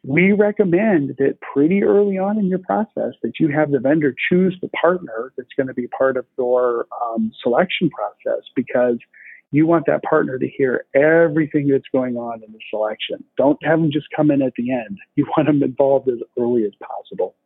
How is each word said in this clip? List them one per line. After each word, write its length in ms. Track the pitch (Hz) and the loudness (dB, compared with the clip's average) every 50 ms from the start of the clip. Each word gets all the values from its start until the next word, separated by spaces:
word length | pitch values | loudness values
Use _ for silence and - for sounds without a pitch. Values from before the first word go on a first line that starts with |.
| - | -6
We 280 | 131 135 160 180 196 | -2 0 2 4 4
recommend 840 | 208 196 214 208 208 - 208 180 165 180 214 226 196 160 139 131 131 - | 4 4 2 0 2 0 0 2 2 2 2 2 2 2 0 -2 -2 0
that 180 | 139 139 - _ - - - | 0 0 0 _ -12 -4 0
pretty 300 | 139 143 160 196 202 214 | 0 2 4 4 2 4
early 340 | - 202 202 208 202 190 | 4 4 4 4 2 0
on 220 | 190 190 202 214 220 | -2 -2 -2 0 0
in 60 | 202 | 0
your 140 | 180 185 180 | 0 -2 -2
process 540 | 185 - 196 202 220 _ _ - - 120 - _ | -2 -2 -2 -2 -2 _ _ -6 -6 -6 -6 _
that 180 | - 113 - - | -8 -8 -2 0
you 100 | 160 151 | 0 0
have 200 | 143 151 151 143 | 2 0 0 2
the 100 | 139 131 | 0 0
vendor 360 | 113 135 151 165 147 135 123 - - - | 2 2 2 2 2 0 -2 -2 -2 0
choose 280 | 180 180 185 190 185 - | 2 4 2 2 0 -4
the 80 | - - | -10 -10
partner 600 | - - - 165 185 180 175 143 110 110 120 131 _ | -4 0 2 2 2 0 -6 -10 -10 -10 -10 -8 _
that's 160 | - 123 _ - | -14 -14 _ -4
gonna 200 | - 135 131 123 | -4 -4 -4 -4
be 120 | 127 123 | -8 -8
part 300 | 117 - - 135 135 127 | -8 -2 0 0 0 0
of 80 | 127 123 _ _ | -2 -6 _ _
your, 500 | - 127 123 123 123 127 123 120 117 - _ 123 131 123 | -4 -2 0 2 2 2 0 -2 -4 -6 _ -8 -8 -8
um, 280 | 117 113 113 110 110 - - - | -6 -4 -4 -4 -4 -6 -4 -2
selection 460 | 123 120 143 185 185 - - - 101 | 0 2 2 0 0 -2 -2 -2 -2
process, 520 | - - 107 101 _ _ _ 113 117 113 _ - _ | -2 -4 -8 -8 _ _ _ -4 -4 -4 _ -6 _
because 420 | - 117 - - 127 123 123 120 120 - _ _ - - - - - _ _ | -6 -6 -2 0 0 2 2 0 -4 -8 _ _ -20 -20 -20 -20 -20 _ _
you 160 | - 147 160 | 2 2 4
want 180 | 160 170 165 151 | 4 2 2 2
that 160 | 147 151 147 | 0 -2 0
partner 380 | - - 156 156 - 143 127 127 | 0 0 0 0 0 0 -4 -6
to 80 | 139 | -6
hear 380 | 135 - - 135 127 120 - - _ - | -6 -2 -2 0 0 0 -4 -6 _ 0
everything 720 | 139 147 156 165 170 170 165 151 160 156 151 - 151 143 | 2 4 4 4 4 4 4 2 -2 -2 0 -2 -2 0
that's 200 | 143 139 131 - - - | 2 0 0 0 -2 -2
going 220 | 131 127 127 120 | -2 -2 -2 -6
on 260 | 120 120 117 117 113 | -6 -6 -8 -10 -12
in 100 | 110 107 107 | -14 -20 -20
the 60 | 110 - - | -20 -14 -10
selection. 540 | - 107 107 107 110 _ - - - - - _ _ | -4 -4 -4 -4 -4 _ -8 -10 -10 -12 -12 _ _
Don't 260 | - - 143 147 - 156 | 2 2 2 2 0 0
have 160 | 151 165 160 | 0 2 2
them 120 | 165 151 | 2 0
just 160 | 139 151 147 - - | 0 -2 -6 -4 -2
come 160 | - 151 151 | 0 2 2
in 100 | 143 139 | 4 2
at 120 | 135 127 _ | 0 0 _
the 160 | - 120 123 | -4 -4 -4
end. 260 | 131 123 113 - 101 - - _ _ | -4 -4 -6 -8 -14 -16 -16 _ _
You 120 | 147 143 - - | -2 -2 0 0
want 120 | 165 147 | 0 2
them 140 | 151 147 143 | 2 2 2
involved 460 | 139 131 127 - 139 135 139 135 127 | 0 0 2 2 4 4 4 2 2
as 120 | 131 123 113 - _ _ 123 | 0 -4 -4 -8 _ _ -2
early 240 | 120 120 123 120 107 | 0 0 2 0 0
as 60 | 101 _ _ | -2 _ _
possible. 540 | - - - - - - 98 95 92 98 _ _ _ | -16 -14 -14 -14 -14 -14 -6 -6 -6 -6 _ _ _